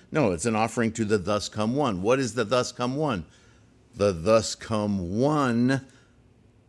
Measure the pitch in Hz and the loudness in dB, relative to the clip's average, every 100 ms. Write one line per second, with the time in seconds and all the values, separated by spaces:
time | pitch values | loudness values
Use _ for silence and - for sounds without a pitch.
0 | - 151 113 82 113 107 113 123 113 113 | -4 0 0 0 0 0 0 0 -2 -2
1 | 104 107 87 104 - 107 110 135 135 90 | 0 0 2 -2 -2 -4 -2 0 0 0
2 | 101 135 123 120 104 123 120 - 127 139 | 0 0 0 -2 0 0 -2 -4 -4 -2
3 | 151 98 78 - - _ _ _ _ - | -2 -4 -6 -18 -20 _ _ _ _ 0
4 | 101 85 92 113 - - - 107 104 98 | 0 2 4 4 2 -6 -4 -2 0 -2
5 | 87 107 143 151 127 117 123 135 - - | -2 0 2 2 2 2 2 0 -4 -20
6 | _ _ _ _ _ _ | _ _ _ _ _ _